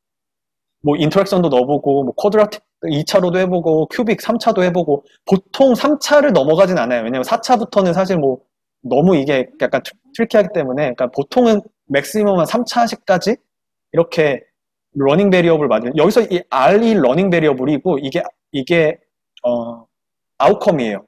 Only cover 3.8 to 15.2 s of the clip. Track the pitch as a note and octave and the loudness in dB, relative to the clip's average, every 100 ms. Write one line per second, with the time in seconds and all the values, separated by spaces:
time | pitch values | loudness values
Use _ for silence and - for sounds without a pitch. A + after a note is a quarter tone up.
3.8 | D3+ - A3+ A3+ - A3+ A#3 F#3+ F3+ F3+ | -2 -4 -2 -4 -4 -2 0 0 0 0
4.8 | E3 C#3+ - _ - F#3+ - - C4+ A#3+ | -2 -2 -4 _ -2 -2 -2 2 2 4
5.8 | C#4+ D4 - D4 C#4+ F3+ C3+ E3 F#3+ F3 | 0 -2 2 2 4 2 2 2 2 2
6.8 | A#2+ A#2+ A2+ C3 B2+ A#3 - B3 G#3+ G#3 | -2 -2 -4 -6 -4 -4 0 -2 0 0
7.8 | F#3+ E3+ F#3+ F3+ C#3 B2+ _ _ _ _ | 0 0 -2 0 -2 -4 _ _ _ _
8.8 | B2+ C3 F3+ E3+ C3+ C#3 B2 - B2+ C3 | -4 2 2 2 2 -2 -2 -6 -4 -4
9.8 | - - _ - A3+ A3 F#3 F3 C3+ C3 | -6 -18 _ -6 0 2 0 -2 -4 -4
10.8 | D3 A#2+ B2+ - C#3+ B3 A#3+ G#3 - _ | -4 -4 -4 -4 -2 2 2 2 -2 _
11.8 | _ - - G#3+ G#3 F#3 D#3 A#3+ A#3+ A#3+ | _ -4 -2 -2 0 0 0 -2 -2 -2
12.8 | A3+ - - F3+ F#3+ A#3+ _ _ _ _ | -2 -4 -2 -2 0 -4 _ _ _ _
13.8 | _ D#3 E3 - D3+ B2 - _ _ _ | _ -2 -2 0 0 -2 -8 _ _ _
14.8 | _ C#3+ C3+ D#3+ | _ -2 0 2